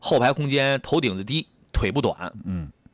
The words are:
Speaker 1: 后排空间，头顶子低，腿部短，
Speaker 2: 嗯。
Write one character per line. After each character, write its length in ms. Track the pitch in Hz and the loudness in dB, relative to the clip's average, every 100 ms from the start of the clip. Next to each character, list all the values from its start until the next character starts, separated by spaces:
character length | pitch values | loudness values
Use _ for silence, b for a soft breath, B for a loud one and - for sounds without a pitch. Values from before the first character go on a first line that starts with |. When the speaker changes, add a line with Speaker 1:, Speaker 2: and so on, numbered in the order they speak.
Speaker 1:
后 180 | - 143 | 0 4
排 140 | 123 | 4
空 160 | 139 143 | 2 0
间， 280 | 139 135 135 | 2 2 0
头 180 | - 160 | 0 0
顶 160 | 131 95 | 0 -2
子 80 | |
低， 240 | 104 156 - _ _ | -4 -4 -6 _ _
腿 180 | - 101 | -2 0
部 120 | 127 | 2
短， 320 | 120 - 90 104 | 0 -2 -6 -10
Speaker 2:
嗯。 260 | 95 92 73 - - | -6 -6 -8 -14 -20